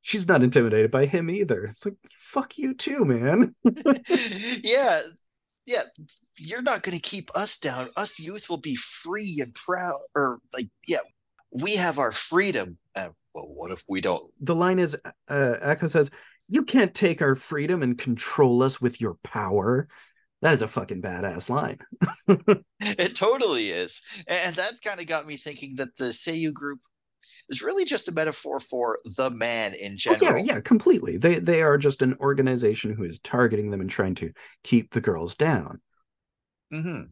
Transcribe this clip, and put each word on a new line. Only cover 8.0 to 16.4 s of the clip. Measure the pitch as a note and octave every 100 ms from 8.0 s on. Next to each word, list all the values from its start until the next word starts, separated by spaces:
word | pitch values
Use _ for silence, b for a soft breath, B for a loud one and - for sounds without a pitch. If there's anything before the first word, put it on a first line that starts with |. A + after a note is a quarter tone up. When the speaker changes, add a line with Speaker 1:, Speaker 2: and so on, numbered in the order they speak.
| G#3 -
Speaker 2:
youth | D#3+ G#3 -
will | E3+
be | D3+ B2
free | - - E3 G3+ G#3 D3+
and | B2
proud." | - - F3+ F3+ C#3 -
Or, | D3 C#3 A#2+ _
like, | B2+ A2+ _ -
yeah, | E3 - _ _ _ _
"We | B2+ E3+ G#3
have | F3+ C#3+
our | B2+
freedom." | G#2+ - E3+ G3+ C#3 F#2 E2+ _
Uh, | G2 F2+ D#2+ _
"Well, | - E2+
what | C#2+ E2+
if | F#2 -
we | F#2+
don't?" | F#2 E2+ - _
Speaker 1:
The | C#3
line | E3 F3+ F#3
is, | E3+ C#3+ - - _
uh, | C#3+ C3 A#2+
Akko | C#3+ D#3+ E3
says, | E3+ C#3+ B B B